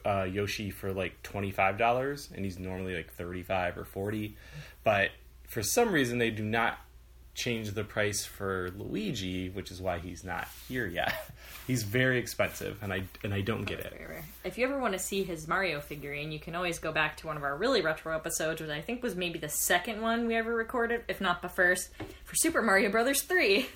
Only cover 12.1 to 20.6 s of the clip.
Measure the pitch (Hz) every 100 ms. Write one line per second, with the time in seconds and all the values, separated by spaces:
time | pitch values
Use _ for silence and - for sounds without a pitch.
12.1 | 123 101 - 95 - 101 101 101 95 95
13.1 | - 101 101 101 104 101 - - - 80
14.1 | 80 156 - 185 220 262 277 233 185 -
15.1 | 196 180 160 156 180 190 147 143 147 143
16.1 | 147 151 151 165 170 180 165 160 156 156
17.1 | - 160 151 139 143 240 233 160 160 160
18.1 | 160 165 - 160 160 156 147 165 240 247
19.1 | 180 175 165 151 - - 180 233 214 226
20.1 | 233 233 226 226 233